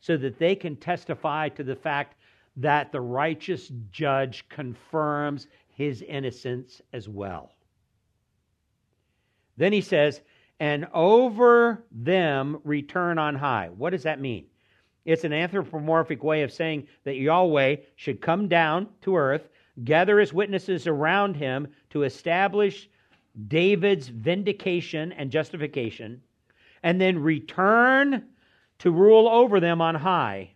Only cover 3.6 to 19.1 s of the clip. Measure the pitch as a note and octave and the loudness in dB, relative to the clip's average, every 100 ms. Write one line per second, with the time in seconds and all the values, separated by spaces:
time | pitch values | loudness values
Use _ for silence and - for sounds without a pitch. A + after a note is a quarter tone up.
3.6 | - B2 G#2+ - D3+ C3+ C3+ A2 - - | -10 -16 -16 -6 -2 -2 -2 -8 -20 -14
4.6 | C3 A#2 _ D#3+ D3+ D3 D3 C#3+ - _ | -12 -14 _ -4 -2 -2 -4 -6 -12 _
5.6 | _ _ D3 B2 - D3 C3+ - C3 B2 | _ _ -6 -6 -10 -8 -8 -8 -8 -8
6.6 | B2+ - _ B2+ G#2 G2+ G2 F2 B1+ _ | -10 -20 _ -16 -14 -10 -10 -10 -14 _
7.6 | _ _ _ _ _ _ _ _ _ _ | _ _ _ _ _ _ _ _ _ _
8.6 | _ _ _ _ _ _ _ _ _ - | _ _ _ _ _ _ _ _ _ -2
9.6 | F3 G#3 - E3 D3 C3+ _ _ _ _ | 0 0 0 2 2 0 _ _ _ _
10.6 | D3+ D3 E3 - E3+ A3+ B3+ G#3+ B3 A#3+ | -4 -4 -4 0 4 6 4 4 6 6
11.6 | A#3 A3+ - A#2 A#2+ F#3 E3+ C#3 C3+ D3 | 4 0 -12 -10 0 2 2 0 -4 -6
12.6 | D3+ D3 C#3+ F3+ F3 E3 D3+ C#3+ C#3 A#2 | -6 -6 -4 -4 -2 -2 -2 -2 -2 -2
13.6 | F2 F2 D3 F3+ D3 D3+ C3+ G#2+ D2 _ | -4 -6 -6 -4 -4 -6 -6 -8 -12 _
14.6 | _ _ _ _ - D#3+ E3 D3 E3+ G3 | _ _ _ _ -2 0 0 -2 -2 -4
15.6 | D3 D#3 D3+ D#3+ D#3+ C#3 D3 D#3 C#3+ - | -6 -8 0 0 0 -4 -2 -2 -2 -4
16.6 | D#3+ D3+ - _ - C#3 C3+ E3+ F3+ D3 | -6 -4 -10 _ -10 -4 2 2 4 4
17.6 | C3+ C#3+ - _ - A#2+ - F3 G#3 E3+ | 2 0 -6 _ -8 -6 -2 -2 2 2
18.6 | D#3+ D#3+ G#3 _ - | 2 0 -4 _ -2